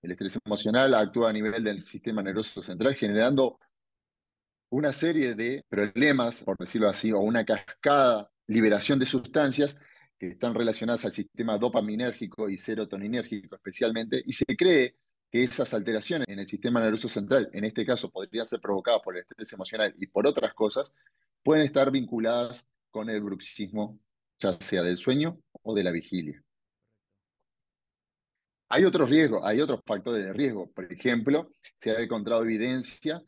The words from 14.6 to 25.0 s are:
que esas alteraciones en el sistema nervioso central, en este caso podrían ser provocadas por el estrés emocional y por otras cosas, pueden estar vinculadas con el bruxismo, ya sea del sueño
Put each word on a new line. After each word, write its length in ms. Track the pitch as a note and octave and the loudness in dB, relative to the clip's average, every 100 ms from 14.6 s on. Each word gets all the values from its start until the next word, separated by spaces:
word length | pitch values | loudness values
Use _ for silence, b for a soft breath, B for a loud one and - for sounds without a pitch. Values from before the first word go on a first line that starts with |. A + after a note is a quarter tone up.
| F3+ D#3+ B2 _ _ _ _ | 4 6 2 _ _ _ _
que 100 | A#2+ | 0
esas 320 | B2 - B2 | 0 0 -4
alteraciones 540 | A2+ G2 G#2+ - E3 B2+ | -2 -2 -4 -4 -4 -4
en 80 | G2 | -8
el 80 | G2 | -10
sistema 340 | G2 B2 A#2+ | -6 0 2
nervioso 300 | A2 A2 A2+ | 2 0 -4
central, 400 | A#2 G2+ C3 G#2 | -6 2 2 2
en 100 | - | -4
este 200 | G#2+ A2 | -4 -2
caso 280 | A2 A#2+ F#2 | -2 -2 -4
podrían 340 | F#2+ G2 A2+ A2+ | -10 -8 -8 -6
ser 160 | A#2 | -6
provocadas 400 | G2+ G2 G#2 A2 | -4 -2 2 0
por 120 | - F2+ | 0 -10
el 80 | |
estrés 280 | - - A2 | -12 -16 -16
emocional 440 | G2+ F#2 A2 G#2 - | -12 -10 -2 -2 -4
y 80 | G2 | -4
por 220 | G2+ C3 | 2 2
otras 260 | C3 A2+ | 2 -4
cosas, 400 | - G#2+ C3 C#3+ _ _ _ _ _ | 0 0 0 -6 _ _ _ _ _
pueden 240 | - D#3 D3 | 2 4 4
estar 240 | C#3+ C#3 | 4 2
vinculadas 800 | C3+ A#2 A#2+ A2+ A#2+ A#2+ A2 _ _ _ | 2 -2 -2 0 0 -2 -8 _ _ _
con 180 | G#2+ A2 | -8 -4
el 100 | G#2+ | -4
bruxismo, 800 | G2+ F#2+ - - G2+ G#2+ G#2 - _ _ _ _ | -4 -8 -12 -10 -6 -4 -6 -8 _ _ _ _
ya 180 | G2 F2 | -2 -2
sea 220 | - F#2 | -2 0
del 140 | F2 | 0
sueño 420 | F2+ | 0